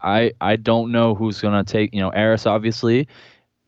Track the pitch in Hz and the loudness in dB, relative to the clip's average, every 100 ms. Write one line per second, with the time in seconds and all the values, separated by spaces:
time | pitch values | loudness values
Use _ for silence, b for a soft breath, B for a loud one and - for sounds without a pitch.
0 | 95 107 117 - 92 110 113 117 117 117 | -2 0 0 0 -2 0 2 0 0 2
1 | 117 101 110 101 104 101 92 110 107 104 | 2 0 -2 -4 -2 0 0 0 0 -2
2 | 95 - 110 113 113 107 110 113 117 123 | -4 0 2 2 2 0 -2 -2 0 0
3 | 143 B B B B _ | 0 B B B B _